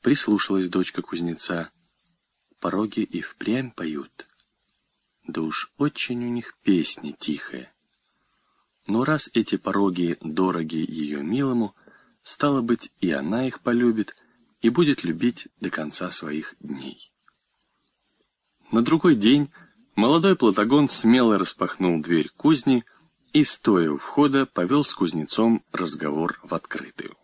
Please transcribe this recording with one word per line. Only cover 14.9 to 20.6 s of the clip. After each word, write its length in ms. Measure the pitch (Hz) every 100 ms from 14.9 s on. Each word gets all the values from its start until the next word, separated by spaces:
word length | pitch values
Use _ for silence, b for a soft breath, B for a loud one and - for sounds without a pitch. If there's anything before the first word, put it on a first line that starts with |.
| 139
любить 460 | 85 80 123 - - _
до 100 | 95
конца 400 | - 78 - 90
своих 460 | - 80 76 76 -
дней. 520 | 73 69 67 - - _ _ _ _ _ _ _ _ _ _ _ _ _ _ _ _
На 100 | 113
другой 340 | 120 160 175 127
день 360 | 104 143 143 b b b _ -
молодой 400 | 113 160 180 185
Платагон 540 | 113 98